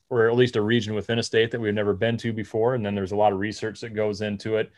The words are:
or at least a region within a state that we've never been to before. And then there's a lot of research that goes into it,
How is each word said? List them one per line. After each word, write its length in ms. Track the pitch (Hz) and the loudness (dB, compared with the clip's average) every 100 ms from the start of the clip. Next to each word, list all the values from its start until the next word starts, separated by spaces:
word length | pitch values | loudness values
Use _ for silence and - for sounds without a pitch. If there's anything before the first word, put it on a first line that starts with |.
| _ | _
or 180 | 123 113 | 2 4
at 80 | 120 | 6
least 220 | 123 117 | 4 4
a 40 | |
region 320 | 104 117 104 | 2 2 0
within 240 | 107 98 117 | -4 -2 -2
a 40 | |
state 280 | 110 113 117 | 0 2 2
that 80 | 120 | 0
we've 120 | 110 | -2
never 200 | 104 104 | 0 0
been 240 | 98 113 117 | 0 0 0
to 160 | 120 | -4
before. 420 | 110 104 113 117 131 | -6 -4 0 0 0
And 100 | 104 | -2
then 80 | |
there's 200 | 101 92 | -4 -2
a 20 | 104 | 2
lot 160 | 107 | 2
of 80 | 98 | 2
research 400 | 104 104 110 95 | -2 -4 -8 -8
that 160 | 117 107 | -10 -4
goes 260 | 107 104 | -2 -2
into 360 | 107 101 113 110 | -4 -4 -2 -2
it, 120 | 110 | -2